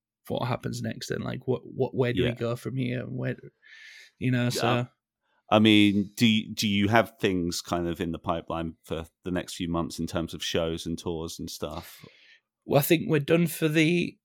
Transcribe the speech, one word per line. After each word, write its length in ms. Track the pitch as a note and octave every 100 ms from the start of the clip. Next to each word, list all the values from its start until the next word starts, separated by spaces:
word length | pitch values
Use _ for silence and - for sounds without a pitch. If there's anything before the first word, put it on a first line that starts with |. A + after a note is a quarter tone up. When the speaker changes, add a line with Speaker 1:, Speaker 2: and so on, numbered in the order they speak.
| _ _ -
Speaker 1:
what 200 | - A#2
happens 340 | A#2 A#2+ A#2+
next 260 | A2+ - -
then? 140 | -
Like, 260 | A#2+ C3 C3
what, 140 | B2 -
what, 300 | - B2+ A#2+
where 180 | B2
do 100 | A#2+
Speaker 2:
Yeah. 60 | A#2+
Speaker 1:
we 40 | A#2
go 200 | A#2 A#2+
from 180 | B2 C3
here? 280 | B2 B2 -
Where, 320 | B2+ B2+ A#2+ - _ - - - - - -
you 140 | B2+
know, 140 | B2 B2
Speaker 2:
Yeah. 40 |
Speaker 1:
so." 380 | - A#2+ B2 B2 _ _ _ _ _ -
Speaker 2:
I 80 | G#2+
mean, 520 | A2 G#2+ G#2 G2+ F#2+ -
do 100 | A#2
y-, 200 | A2 -
do 140 | A2 G#2+
you 220 | G2+ G2+
have 280 | A2+ G2 -
things 420 | G#2 F#2 F2 -
kind 260 | - F2 E2+
of 140 | E2
in 100 | E2+
the 80 | D#2+
pipeline 560 | F2+ E2+ - E2 E2 -
for 220 | - D#2+ D#2+ _
the 80 | F2+
next 240 | F2+ - -
few 140 | E2+
months 280 | E2+ E2 -
in 60 | E2
terms 280 | F2+ E2 E2
of 80 |
shows 420 | - F2+ E2 E2 E2+
and 120 | E2
tours 400 | F2+ D#2+ E2+ -
and 100 | -
stuff? 560 | - D#2 D#2+ - - - - - - _ _ -
Speaker 1:
Well, 120 | C#3
I 40 |
think 260 | - E3 -
we're 100 | D#3
done 280 | C#3+ E3 E3+
for 200 | - D#3
the, 480 | D#3+ D#3 F3 - -